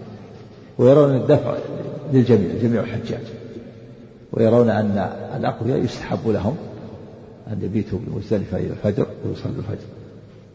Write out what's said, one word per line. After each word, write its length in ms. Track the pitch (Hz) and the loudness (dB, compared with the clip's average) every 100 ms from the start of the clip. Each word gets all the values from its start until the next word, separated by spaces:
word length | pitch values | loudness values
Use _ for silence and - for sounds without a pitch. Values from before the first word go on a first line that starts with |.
| - - - - - - - - | -12 -18 -18 -20 -20 -20 -18 4
ويرون 320 | 120 143 143 | 8 8 6
أن 60 | 131 | 4
الدفع 380 | 110 147 - - - - - - - | 4 4 4 -4 -6 -8 -8 -10 2
للجميع، 420 | 131 120 113 87 92 | 4 6 6 4 0
جميع 180 | 117 117 | 0 0
الحجاج، 440 | 95 107 - - - - - - - - - - - - - | -2 -6 -6 -8 -10 -14 -14 -16 -16 -18 -20 -20 -20 -20 -8
ويرون 380 | - 113 120 117 | 2 6 6 6
أن 400 | 104 107 101 92 - - 139 | 4 2 0 -2 -6 -8 -4
الأقوياء 420 | 123 120 113 143 | -4 -2 -2 0
يستحب 500 | 165 - - 101 113 | -2 -4 -6 -4 0
لهم 280 | 101 95 156 - - - - - - - - - | 0 0 -4 -8 -14 -14 -16 -18 -18 -20 -20 -10
أن 100 | 104 | -6
يبيتوا 360 | 98 107 - 92 - | -4 -2 -2 -6 -6
بمزدلفة 520 | 110 - 107 - 92 | -8 -2 -2 -2 -4
إلى 120 | 92 | -4
الفجر 360 | - 104 101 - - 101 | -2 -2 0 -2 -4 -8
ويصلوا 280 | - - - | -6 -6 -6
الفجر. 280 | 101 104 - - - - - - - | -8 -8 -10 -18 -18 -20 -20 -20 -20